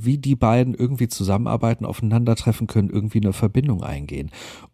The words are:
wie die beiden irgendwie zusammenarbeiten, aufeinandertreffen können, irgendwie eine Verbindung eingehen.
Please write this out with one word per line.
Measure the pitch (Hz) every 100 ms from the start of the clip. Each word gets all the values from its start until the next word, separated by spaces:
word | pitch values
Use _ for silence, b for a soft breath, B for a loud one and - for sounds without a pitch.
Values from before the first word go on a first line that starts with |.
wie | 117 143
die | 135
beiden | 127 113 120 127
irgendwie | 117 123 131 120
zusammenarbeiten, | - 95 98 117 117 113 117 -
aufeinandertreffen | - 110 117 117 113 120 110 113
können, | 110 101
irgendwie | 104 107 110
eine | 101
Verbindung | 95 104 127 143 95
eingehen. | - 71 71 69 73 B B B B